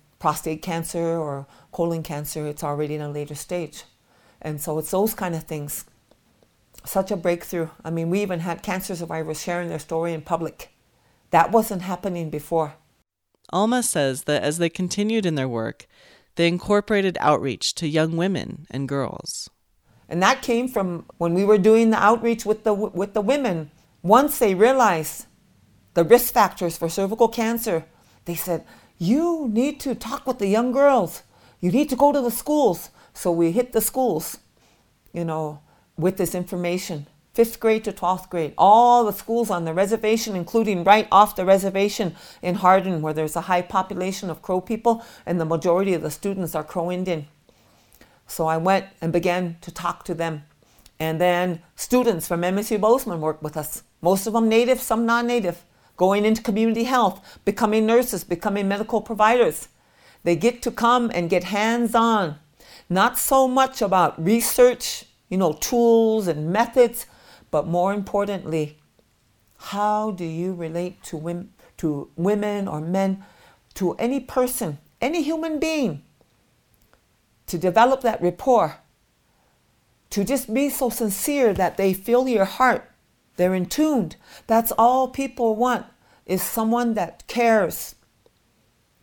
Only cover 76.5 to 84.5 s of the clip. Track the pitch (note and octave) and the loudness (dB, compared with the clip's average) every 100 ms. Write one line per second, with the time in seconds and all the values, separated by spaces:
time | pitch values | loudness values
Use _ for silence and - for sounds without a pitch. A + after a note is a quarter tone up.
76.5 | _ _ _ _ _ _ _ _ _ - | _ _ _ _ _ _ _ _ _ -10
77.5 | F3 F#3 A3 B3 C4+ B3 G#3+ F3 F3 - | -4 2 4 4 4 0 0 -2 0 2
78.5 | A#3+ D#3+ - _ _ _ _ _ _ _ | 4 2 -4 _ _ _ _ _ _ _
79.5 | _ _ _ _ _ - - G3 C4+ C4 | _ _ _ _ _ -10 -4 -2 -2 -2
80.5 | A3+ C#4+ C#4 B3 A#3 G#3 F#3+ - C#4+ A#3+ | -2 0 0 -4 -2 -4 -2 -2 2 2
81.5 | F#3+ F3+ - G3 F3+ - A#3+ C4 A3+ F#3+ | 2 0 0 0 0 0 2 2 2 0
82.5 | - B3+ - - _ _ _ _ - F3+ | 2 2 2 -4 _ _ _ _ -2 0
83.5 | F#3 F3 - D#4 C4+ E3 - - - - | 0 -2 0 0 2 -2 -6 -20 -12 0